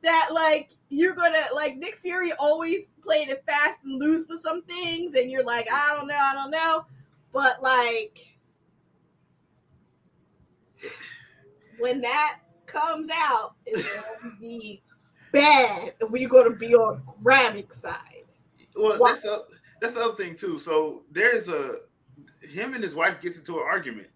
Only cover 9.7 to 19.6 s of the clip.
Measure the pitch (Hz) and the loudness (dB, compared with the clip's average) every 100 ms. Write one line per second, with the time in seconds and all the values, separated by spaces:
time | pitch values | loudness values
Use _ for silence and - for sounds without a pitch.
9.7 | _ _ _ _ _ _ _ _ _ _ | _ _ _ _ _ _ _ _ _ _
10.7 | _ - - - - - _ _ _ _ | _ -18 -18 -20 -20 -20 _ _ _ _
11.7 | 226 240 262 240 285 302 285 _ _ - | -6 -4 -2 -2 0 0 -4 _ _ -10
12.7 | 302 320 311 311 320 302 240 - _ - | -4 -2 -2 -6 -2 0 0 -4 _ -8
13.7 | 440 - 208 214 220 240 202 226 233 214 | -6 -6 -8 -12 -14 -18 -18 -16 -14 -14
14.7 | 202 _ _ _ _ _ 277 294 285 247 | -18 _ _ _ _ _ 4 6 6 4
15.7 | 208 - - 220 240 254 254 233 226 233 | 0 -10 -8 -4 -4 8 8 8 2 4
16.7 | 233 220 - - - 220 269 240 202 190 | 6 6 -2 -14 -2 4 6 4 -2 -14
17.7 | - 175 175 - - - _ _ _ _ | -14 -12 -12 -14 -20 -20 _ _ _ _
18.7 | - 214 214 240 240 208 208 - _ | 0 2 6 4 4 -4 -6 -8 _